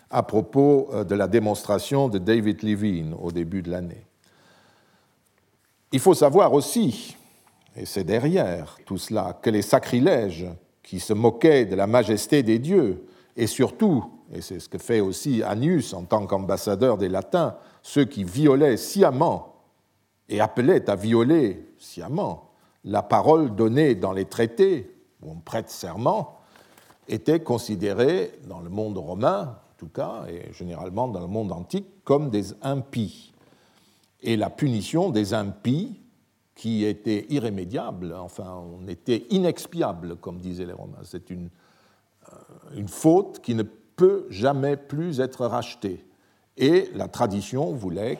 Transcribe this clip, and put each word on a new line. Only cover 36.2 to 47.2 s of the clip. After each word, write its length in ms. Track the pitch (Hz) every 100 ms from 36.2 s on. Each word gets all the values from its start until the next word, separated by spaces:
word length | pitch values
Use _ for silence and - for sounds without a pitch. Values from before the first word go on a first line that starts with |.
| _ _ _
qui 300 | _ 110 107
était 400 | 104 101 117 104 -
irrémédiable, 840 | 143 113 98 90 135 - 90 90
enfin, 480 | 87 90 - 92 90 87 87
on 80 | 95
était 360 | 90 - 180 -
inexpiable, 840 | 190 180 139 - 170 127 87 85 85
comme 220 | 95 90
disaient 280 | 90 90 90
les 80 |
Romains. 240 | 92 95 98
C'est 280 | 95 90 -
une, 180 | 90 87 _ _ _ _ _ _ _ -
euh, 60 | - - - - 104
une 120 | 101
faute 520 | - 160 180 202 -
qui 140 | -
ne 80 | 113
peut 640 | 104 - _ - 185 202 -
jamais 480 | 95 131 139 139 143
plus 440 | - 147 175 131
être 260 | 127 - 117
rachetée. 580 | 120 - - 98 90 - _ _ _ _ -
Et 320 | 135 180 190
la 140 | 98 95
tradition 640 | -